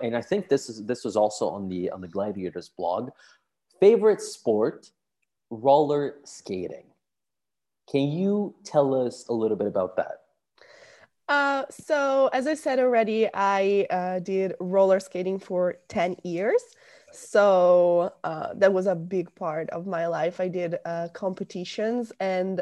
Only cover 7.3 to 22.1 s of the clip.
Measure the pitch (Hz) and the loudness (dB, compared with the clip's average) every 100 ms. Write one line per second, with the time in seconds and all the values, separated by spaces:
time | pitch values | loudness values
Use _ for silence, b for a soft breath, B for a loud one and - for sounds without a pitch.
7.3 | _ _ _ _ _ _ 139 143 160 196 | _ _ _ _ _ _ -2 0 0 0
8.3 | 208 202 - - 151 139 131 123 - - | 0 -4 -8 -2 2 2 2 -2 -4 -6
9.3 | 117 110 98 104 98 92 - - - _ | -2 0 0 -2 -2 -2 -2 -6 -8 _
10.3 | _ _ _ b b b b b _ - | _ _ _ b b b b b _ -2
11.3 | 285 277 277 269 - - 302 277 269 262 | 0 2 0 -4 -10 -2 0 2 4 2
12.3 | 254 269 311 302 262 254 233 220 220 220 | 2 0 -2 0 2 4 4 2 2 0
13.3 | - 196 196 196 202 196 185 180 185 180 | 2 2 2 2 2 0 -2 -2 -4 -4
14.3 | 190 190 - 180 190 190 190 - 180 185 | -2 -2 -4 0 4 4 4 0 -6 -4
15.3 | 190 - 180 180 - - 214 180 180 180 | -6 -4 -2 -2 -4 -8 -2 -2 -4 -8
16.3 | 170 214 466 - b b b b - - | -4 0 0 -2 b b b b -20 0
17.3 | 208 202 185 180 180 175 175 180 - 165 | 4 6 6 6 6 6 4 0 -4 -8
18.3 | 156 - - 196 190 190 170 170 190 175 | -6 -8 2 4 4 0 -2 -4 -4 -6
19.3 | - 175 156 160 170 190 170 170 160 165 | -8 -6 -6 -6 -8 -6 -4 -2 -2 -2
20.3 | 180 185 180 170 170 170 170 170 - 196 | -2 -4 -4 -4 -6 -6 -8 -8 -6 -6
21.3 | 185 196 185 - - 214 240 226 | -6 -8 -10 -10 -4 -4 -2 -6